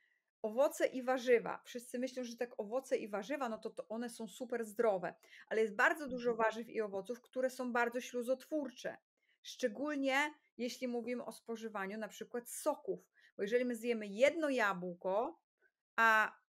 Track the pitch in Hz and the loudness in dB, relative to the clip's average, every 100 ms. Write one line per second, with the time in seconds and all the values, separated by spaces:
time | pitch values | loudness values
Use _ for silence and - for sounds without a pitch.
0 | _ _ _ _ 214 226 311 - 330 262 | _ _ _ _ -2 2 2 4 0 0
1 | 247 262 240 233 175 - - 247 233 240 | 0 2 6 4 4 -6 -8 -12 -8 -6
2 | 262 254 240 233 240 247 208 247 262 233 | -4 -4 -8 -6 -6 -6 -4 -4 -2 -2
3 | 214 202 202 285 262 220 - - - 226 | -2 -6 -4 -4 -2 -4 -8 -10 -8 -6
4 | 240 233 220 - 247 233 220 202 233 190 | -6 -8 -12 -8 -6 -4 -4 2 4 4
5 | 170 - - - - 214 220 202 277 320 | 0 -8 -16 -20 -2 0 2 4 4 4
6 | 285 247 240 220 220 220 226 220 208 196 | -2 -2 0 4 2 2 -4 -4 -2 -4
7 | 190 233 - 262 254 254 254 240 240 233 | -6 -10 -6 -2 -2 -2 0 2 2 0
8 | - 247 233 262 - 311 254 - - 117 | -4 -4 0 -2 -2 -4 -4 -6 -8 -8
9 | _ _ _ _ - - 254 208 294 285 | _ _ _ _ -16 -2 -2 -2 -4 0
10 | 269 269 302 302 _ - 240 - 254 240 | 2 2 2 -4 _ -6 -6 -4 -4 -4
11 | 233 247 226 226 - 226 220 208 190 220 | -4 -6 -6 -12 -10 -8 -6 -4 -4 -4
12 | 208 - 214 247 240 - 302 - - 180 | -8 -8 -8 -6 -6 -2 0 0 -2 -6
13 | - _ _ - 196 247 247 233 240 226 | -8 _ _ -6 0 2 2 0 0 -2
14 | 208 196 277 330 302 254 208 185 180 175 | -4 4 4 4 2 4 2 2 -4 -4
15 | 185 196 269 330 _ _ _ _ _ - | 0 0 0 -4 _ _ _ _ _ 4
16 | 226 220 208 - | 6 6 4 -2